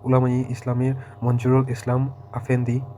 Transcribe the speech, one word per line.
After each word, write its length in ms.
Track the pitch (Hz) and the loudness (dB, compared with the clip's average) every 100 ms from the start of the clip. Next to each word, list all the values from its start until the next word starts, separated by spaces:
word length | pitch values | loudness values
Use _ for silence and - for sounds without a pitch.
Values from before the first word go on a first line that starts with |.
উলামায়ে 420 | 120 127 127 123 127 | 4 2 4 0 -2
ইসলামীর 460 | 123 - 123 127 135 - - | -6 -4 0 0 -2 -8 -4
মঞ্জুরুল 460 | 120 120 123 131 131 | 0 0 4 4 2
ইসলাম 440 | 123 - 123 135 131 - | -2 -2 0 -2 -6 -12
আফেন্দি 480 | 123 123 127 123 123 135 | -12 -2 -2 0 -2 -6